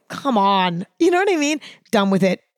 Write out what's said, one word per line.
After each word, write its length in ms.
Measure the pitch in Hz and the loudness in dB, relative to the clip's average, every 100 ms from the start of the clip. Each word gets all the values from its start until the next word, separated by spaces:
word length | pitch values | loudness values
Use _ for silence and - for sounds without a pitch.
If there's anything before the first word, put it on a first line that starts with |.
| - | -18
"Come 280 | - 285 226 | -8 -2 0
on." 500 | 196 196 185 175 - - | 2 2 0 -4 -8 -2
You 140 | 339 | 2
know 60 | 349 | 2
what 120 | 403 | 0
I 60 | 349 | 0
mean? 240 | 294 302 - - _ | -2 -4 -8 -20 _
Done 180 | 220 196 | -2 0
with 140 | 196 | 2
it. 160 | 190 185 _ | 0 -2 _